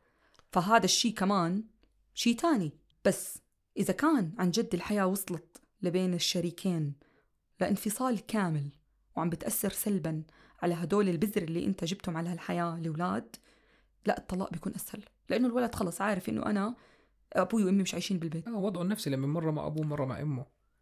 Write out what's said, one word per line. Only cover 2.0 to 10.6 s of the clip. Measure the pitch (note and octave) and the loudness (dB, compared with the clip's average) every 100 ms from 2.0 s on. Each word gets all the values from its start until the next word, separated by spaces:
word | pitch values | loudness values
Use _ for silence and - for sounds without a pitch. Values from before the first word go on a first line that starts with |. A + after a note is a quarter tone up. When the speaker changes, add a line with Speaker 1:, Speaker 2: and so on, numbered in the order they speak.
| _ | _
Speaker 1:
شي | - A#3 | -2 2
تاني. | A#3 E4+ C4+ D#3+ - _ _ - | 4 4 4 2 -4 _ _ 2
بس | F#3 - - _ _ _ - | 2 -2 -12 _ _ _ -4
إذا | D#3 | -2
كان | F#3 D4 D4 E3 F3+ | 2 4 4 2 0
عن | F#3 | 0
جد | E3+ A3+ | 2 0
الحياة | F3 - G#3 F#3+ | -2 0 0 2
وصلت | G3 - E3+ - - _ - | 0 -4 -8 -10 -20 _ -4
لبين | F3+ F3 F#3 | 0 2 2
الشريكين | F3 - F3+ E3+ E3+ F#3+ E3+ D3+ C#3+ _ _ _ _ _ - | 0 0 0 -2 -2 -2 0 0 -4 _ _ _ _ _ -2
لانفصال | F#3 G3+ G#3+ G3+ B3+ A3+ - | 0 0 -2 -2 0 0 -2
كامل | A3 F#3 D#3 C#3+ - _ _ _ - | 0 0 0 -4 -8 _ _ _ -4
وعم | E3+ | -2
بتأثر | E3 - - G3+ | -2 -4 -2 -2
سلبًا | - - G3 D#3+ D#3+ D#3 - - - | -2 0 0 0 -4 -6 -16 -20 -4